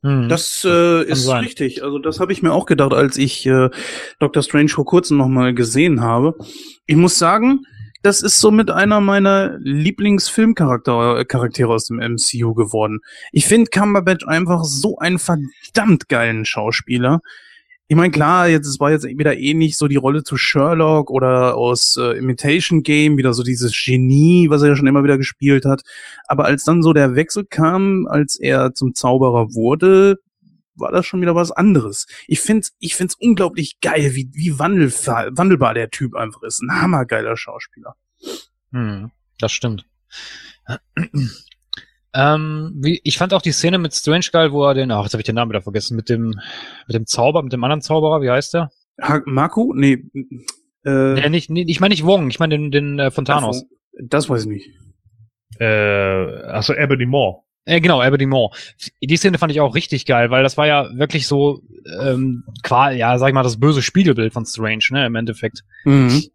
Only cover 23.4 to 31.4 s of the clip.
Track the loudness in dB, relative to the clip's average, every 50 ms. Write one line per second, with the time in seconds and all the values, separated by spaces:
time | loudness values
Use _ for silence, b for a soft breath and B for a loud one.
23.4 | -2 -4 -2 -2 -2 -2 -2 -4 -2 0 2 2 4 4 4 6 6 6 6 6
24.4 | 6 4 4 4 4 4 4 4 4 4 4 4 4 4 2 2 0 -4 -6 _
25.4 | 2 2 2 4 2 0 0 0 B B B B B B B B B -4 -2 0
26.4 | 2 0 0 0 2 2 2 4 4 6 6 6 4 4 2 0 -2 -2 -4 -8
27.4 | -8 _ -2 0 0 2 2 0 0 0 -2 -2 -4 -2 0 -2 0 -2 -4 -6
28.4 | -2 0 0 2 0 0 -2 -2 -4 -4 -4 -2 0 0 2 2 2 2 2 2
29.4 | 0 -2 -2 -2 0 0 0 2 4 4 6 6 6 4 2 0 _ _ _ _
30.4 | _ _ _ _ _ _ _ -10 -8 -2 -2 -2 -2 -2 -4 -2 0 0 2 0